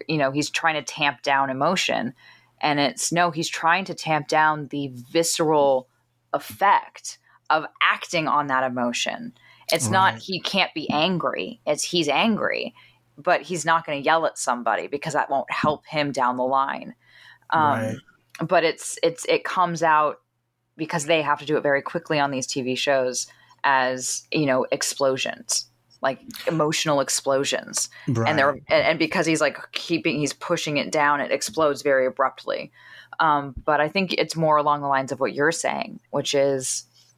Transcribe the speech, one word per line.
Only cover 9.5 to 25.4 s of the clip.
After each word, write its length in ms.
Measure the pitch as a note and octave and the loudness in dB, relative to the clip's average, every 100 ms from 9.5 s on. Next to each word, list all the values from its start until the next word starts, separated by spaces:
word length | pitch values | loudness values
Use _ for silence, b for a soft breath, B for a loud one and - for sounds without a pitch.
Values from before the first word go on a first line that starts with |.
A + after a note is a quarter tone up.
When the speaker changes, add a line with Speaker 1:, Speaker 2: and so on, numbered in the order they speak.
| b b | b b
Speaker 1:
It's 200 | E3 A#2 | -2 2
not 240 | F#3+ F#3+ | 2 2
Speaker 2:
Right. 80 | - | 0
Speaker 1:
he 180 | - F3+ | -8 -8
can't 320 | - G3 F3+ | -4 -2 -2
be 160 | - C#3 | -4 -4
angry. 720 | D3 E3 F3+ C3+ - F#2 - - | 0 2 0 -2 -2 -6 -6 -4
It's 160 | D3 | -2
he's 260 | - F3+ D3 | 0 0 2
angry, 640 | C#3+ G#3+ G#3+ - A#1 B1 b b b _ - | 2 2 2 -2 -4 -6 b b b _ -6
but 240 | D3 E3 | 0 0
he's 240 | C#3+ F3 D3+ | 0 -4 2
not 180 | E3 | 0
gonna 140 | E3 C#3+ | 0 -2
yell 260 | C#3 D#3+ | 2 2
at 140 | D#3 - | 2 -2
somebody 480 | - B2 A#2+ G2+ F2 | -4 -2 0 -2 -2
because 260 | C#3+ D#3+ | -6 -4
that 160 | C#3 - | -2 0
won't 240 | C#3 - | -2 -4
help 320 | - D3+ D3 | -2 -2 -2
him 260 | - D#3 D3 | -4 -4 -2
down 280 | C3+ B2 B2+ | 0 0 0
the 60 | |
line. 500 | B2+ C3+ C#3 C#2+ - - B B B B _ | 0 0 0 -4 -12 -20 B B B B _
Um, 300 | D#3+ D3+ B2+ | 2 2 2
Speaker 2:
Right. 160 | A2 A2+ _ _ _ - E3 | -2 -6 _ _ _ -8 0
Speaker 1:
but 160 | F3+ | 2
it's, 340 | D#3+ D3+ - - | 2 -2 -8 -2
it's, 240 | - B3 - | -2 -2 -2
it 180 | D#3+ | -2
comes 380 | - - F3 E3 | 0 0 0 2
out 400 | D#3+ D#3 D3+ - _ _ _ _ _ - | 2 4 2 -2 _ _ _ _ _ -10
because 260 | D3+ E3+ | -4 -4
they 160 | D3 E3 | 2 2
have 180 | C#3+ D3 | 2 -2
to 40 | |
do 140 | C#3+ D3 | 0 0
it 40 | |
very 200 | D3 C#3 | 2 0
quickly 360 | - E3+ - D#3 | 0 -8 -2 0
on 120 | C#3+ | 0
these 160 | C3+ - | -2 -6
T 160 | C#3+ | -4
V 120 | B2+ B2+ | -4 -2
shows 500 | - C3+ B2+ B2 - b b b | 0 2 0 -4 -8 b b b
as, 640 | C#3+ C3+ B2+ B2+ B2+ - - | 2 2 2 -2 -6 -8 -4
you 140 | - C#3+ | -2 2
know, 200 | C3 A#2+ | 2 0
explosions, 920 | C#3+ - - C#3 C3 - - | -2 -4 0 0 0 -4 -6